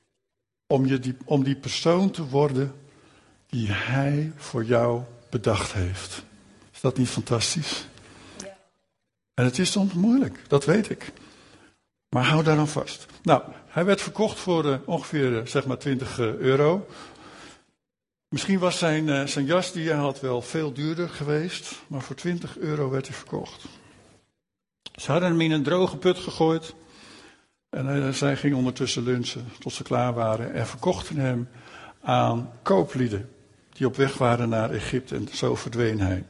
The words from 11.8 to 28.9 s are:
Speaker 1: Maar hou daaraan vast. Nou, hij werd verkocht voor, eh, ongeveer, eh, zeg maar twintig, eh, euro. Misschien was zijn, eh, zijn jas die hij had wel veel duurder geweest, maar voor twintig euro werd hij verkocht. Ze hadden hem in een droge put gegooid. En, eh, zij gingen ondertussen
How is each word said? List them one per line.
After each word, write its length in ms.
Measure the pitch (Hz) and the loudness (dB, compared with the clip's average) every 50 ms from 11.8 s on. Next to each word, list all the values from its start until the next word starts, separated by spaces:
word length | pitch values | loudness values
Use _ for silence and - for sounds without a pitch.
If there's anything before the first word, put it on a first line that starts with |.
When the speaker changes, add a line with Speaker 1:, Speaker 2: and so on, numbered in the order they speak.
| _ _ _ _ _ _ | _ _ _ _ _ _
Speaker 1:
Maar 160 | - 123 127 | 0 2 4
hou 180 | 127 151 156 | 4 4 4
daaraan 260 | 156 160 156 151 151 151 | 4 4 4 4 4 2
vast. 380 | - 139 - - - - - - - - | 0 -4 -4 -6 -10 -14 -16 -20 -20 -6
Nou, 200 | - - 147 127 - - - - - | 4 6 6 6 4 -4 -16 -18 -20
hij 180 | - - 156 175 | -6 -2 0 4
werd 180 | 202 196 190 | 4 2 2
verkocht 360 | - - - - 220 208 - - | 0 -8 -2 0 0 0 0 -4
voor, 340 | - 185 175 165 151 147 | -2 0 2 2 2 2
eh, 60 | 135 127 - | 0 0 -2
ongeveer, 540 | - 175 151 - - - 151 135 127 120 113 | -4 -4 -4 -4 -2 0 2 2 2 2 0
eh, 80 | 110 | -2
zeg 200 | - - 143 131 | 0 -2 -2 0
maar 120 | 135 127 123 | 0 -4 -4
twintig, 400 | - 147 135 123 131 - - - | -2 -2 -2 -2 -4 -6 -2 -2
eh, 160 | 120 110 113 | 0 0 0
euro. 520 | - - 131 135 135 147 151 175 202 196 - - - - - - - - - - - - - - _ _ _ _ _ _ _ _ _ _ _ _ _ _ _ | 0 2 2 4 6 4 4 4 2 -2 -8 -16 -18 -20 -20 -20 -20 -20 -20 -20 -20 -20 -20 -20 _ _ _ _ _ _ _ _ _ _ _ _ _ _ _
Misschien 300 | - 131 - - 196 185 | -6 -4 0 0 2 2
was 200 | 175 180 170 - | 2 2 0 2
zijn, 300 | 180 165 156 156 156 151 | 2 2 2 2 2 2
eh, 180 | 143 139 139 | 2 0 0
zijn 180 | 139 - 147 139 | -2 -2 -2 0
jas 280 | 135 170 185 180 180 | 2 2 2 0 0
die 160 | - 170 160 165 | -6 -4 -2 0
hij 100 | 156 147 | 0 0
had 220 | 143 143 135 - | 0 -2 -2 -2
wel 220 | - 131 123 120 | -4 -2 -2 -4
veel 300 | 117 - - 160 156 147 | -4 -4 -4 -4 -4 -4
duurder 360 | 127 135 147 156 165 160 175 160 | -4 -4 -4 -4 -2 -4 -6 -6
geweest, 640 | - - 147 143 147 151 165 180 - - - - - - - | -6 -8 -4 -2 0 0 -2 -4 -6 -10 -12 -12 -14 -16 -14
maar 160 | - 147 135 | -10 -10 -10
voor 140 | 127 - 135 | -8 -10 -12
twintig 420 | - - 175 175 170 175 - - - | -6 -4 -4 -4 -4 -6 -10 -8 -6
euro 320 | - 156 151 147 143 131 | -4 -4 -2 -2 -2 0
werd 160 | 135 135 127 | -2 -2 -4
hij 100 | - - | -6 -12
verkocht. 480 | - - - - - - - - - - - - - - - - - - - _ _ _ _ _ _ _ _ _ _ _ _ _ _ _ - _ | -14 -12 -8 -8 -8 -8 -8 -16 -18 -20 -20 -20 -20 -20 -20 -20 -20 -20 -20 _ _ _ _ _ _ _ _ _ _ _ _ _ _ _ -20 _
Ze 160 | - - - | -10 -2 0
hadden 200 | 135 170 180 180 | 2 2 4 4
hem 100 | 165 165 | 2 4
in 100 | 165 160 | 4 4
een 120 | 156 151 | 2 2
droge 340 | 135 143 170 180 185 175 156 | 2 2 2 2 2 0 0
put 220 | 143 - 185 175 180 | 0 2 2 2 2
gegooid. 560 | - 165 - - 160 160 160 165 160 - - - - - - - - - - - - - - _ _ _ _ _ _ _ | -4 -10 0 2 2 2 2 0 -4 -10 -18 -20 -20 -20 -20 -20 -20 -20 -20 -20 -20 -20 -20 _ _ _ _ _ _ _
En, 360 | - - 131 135 139 143 139 | -8 -6 -4 -2 0 0 0
eh, 60 | 135 | 0
zij 240 | 135 - 147 143 139 | 0 0 0 0 0
gingen 200 | 127 - 147 143 | 2 0 0 2
ondertussen 460 | 127 127 127 120 - 139 113 | 2 0 0 0 -2 -2 -2